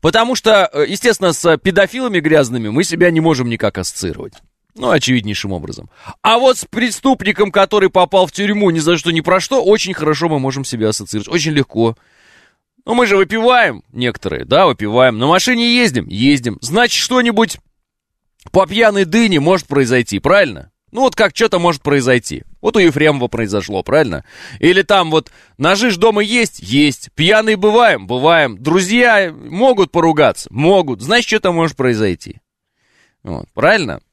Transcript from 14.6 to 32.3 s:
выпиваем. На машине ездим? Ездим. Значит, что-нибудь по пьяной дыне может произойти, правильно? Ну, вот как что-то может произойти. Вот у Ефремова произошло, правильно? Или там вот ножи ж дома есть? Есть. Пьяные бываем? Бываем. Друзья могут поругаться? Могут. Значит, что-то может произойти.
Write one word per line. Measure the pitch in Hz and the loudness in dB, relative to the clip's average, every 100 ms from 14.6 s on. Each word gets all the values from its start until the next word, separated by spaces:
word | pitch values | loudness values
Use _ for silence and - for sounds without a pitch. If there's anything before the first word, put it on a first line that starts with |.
| 185 | 2
выпиваем. | 127 104 113 127 110 | 0 -2 2 2 2
На | 131 | 0
машине | 180 208 247 233 240 | 0 2 0 2 2
ездим? | 233 123 85 | 2 -2 -6
Ездим. | 95 127 143 120 101 | -2 2 2 -2 -8
Значит, | 117 180 240 - | -4 0 0 0
что-нибудь | - 254 233 214 226 - _ _ _ _ _ _ _ _ - | -2 0 0 0 -2 -2 _ _ _ _ _ _ _ _ -2
по | 180 185 | 0 0
пьяной | 202 226 202 185 | 2 2 2 0
дыне | 196 233 170 | 2 2 2
может | 147 185 - | 2 0 0
произойти, | 139 127 123 120 98 | 0 2 0 0 -4
правильно? | 143 190 175 85 67 _ _ | 2 2 2 -4 -18 _ _
Ну, | 220 | -2
вот | 262 - | -2 2
как | 208 - | -2 0
что-то | 226 185 | -2 0
может | 170 156 | 0 -2
произойти. | - 143 123 123 - 69 - - | 0 0 2 0 0 -14 -16 -6
Вот | - - | -2 2
у | |
Ефремова | 170 143 151 143 123 | 2 2 0 0 -4
произошло, | 117 110 101 95 98 | -6 -4 -4 -4 -6
правильно? | - 147 139 78 - - - - | 0 0 0 -4 -12 -20 -20 -2
Или | 156 185 | 0 0
там | 202 202 165 | 2 0 2
вот | 156 - _ _ _ | -2 -4 _ _ _
ножи | 147 196 240 | -2 0 0
ж | 180 | 2
дома | 220 208 | 2 2
есть? | 208 240 226 - | -2 -2 -2 -6
Есть. | 87 123 147 127 - - | -4 2 2 0 -12 -2
Пьяные | 165 214 220 214 | 2 2 2 0
бываем? | 208 220 233 143 95 | 2 4 4 2 -4
Бываем. | 123 147 170 139 107 | -2 2 2 0 -2
Друзья | 131 175 180 233 247 214 185 | -2 -2 0 2 4 2 0
могут | 156 117 170 254 240 185 | -6 -12 -2 0 2 0
поругаться? | 170 165 151 135 95 - | 0 0 2 2 0 -10
Могут. | 110 156 196 156 110 | -2 2 2 0 -6
Значит, | 123 233 233 | -2 -2 0
что-то | 214 196 | -2 -2
может | 170 165 135 | -2 -2 -2
произойти. | 131 113 107 87 - | -2 0 -2 -4 -10